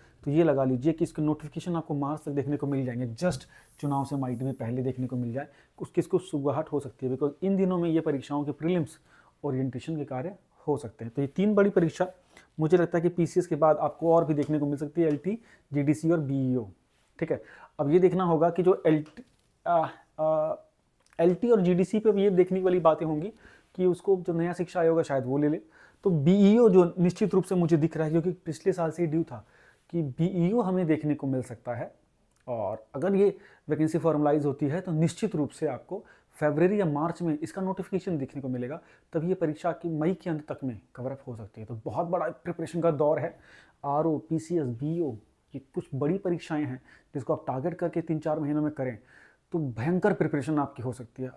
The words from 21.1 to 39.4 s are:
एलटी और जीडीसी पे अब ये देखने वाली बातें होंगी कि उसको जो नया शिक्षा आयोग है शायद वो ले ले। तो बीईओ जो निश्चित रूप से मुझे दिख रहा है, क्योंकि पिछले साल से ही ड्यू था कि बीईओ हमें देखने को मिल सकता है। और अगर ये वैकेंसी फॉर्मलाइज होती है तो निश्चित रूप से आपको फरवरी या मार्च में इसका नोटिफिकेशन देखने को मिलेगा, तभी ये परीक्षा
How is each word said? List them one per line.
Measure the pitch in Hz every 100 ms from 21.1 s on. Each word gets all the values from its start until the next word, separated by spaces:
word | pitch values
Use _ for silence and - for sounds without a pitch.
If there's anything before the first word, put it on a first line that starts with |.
| -
एलटी | 170 180 240
और | 220
जीडीसी | 175 180 180 214
पे | 220
अब | 196
ये | 202
देखने | 180 180 185
वाली | 185 185
बातें | 160 156 160
होंगी | 151 196 - - - _ -
कि | 185
उसको | 170 - 185
जो | 175
नया | 165 170
शिक्षा | 175 170 180
आयोग | 165 165
है |
शायद | 156 139 123
वो | 139
ले | 147
ले। | 160 - _ - _
तो | 202
बीईओ | 160 143 202 202 226 226
जो | 185 175 180
निश्चित | 175 180 208
रूप | 190
से | - 180
मुझे | 165 165
दिख | 160 160
रहा | 156
है, |
क्योंकि | 165 170
पिछले | 180 170 - 196
साल | 180 165
से | 156
ही | 170
ड्यू | 160
था | 160 117 - _ _ _ _
कि | 170
बीईओ | 143 127 165 180 175 240
हमें | 190 185 160
देखने | 151 151 147
को | 139
मिल | 131
सकता | 120 117 -
है। | 120 156 - _ _ _ _ -
और | 117 98 110 - 143
अगर | 180 196
ये | 202 - - _ -
वैकेंसी | 151 156 165
फॉर्मलाइज | 165 147 147 151 143
होती | 135 143
है | 170
तो | 185
निश्चित | 156 165 - 214 160
रूप | 139
से | - 151
आपको | 123 - 196 - - _ -
फरवरी | 151 147 180 208
या | 175
मार्च | 143 160 -
में | 170 151
इसका | 160 196
नोटिफिकेशन | 185 185 185 185 190 156
देखने | 131 143
को | 131
मिलेगा, | 127 123 165 - _ _
तभी | 165 170
ये |
परीक्षा | 185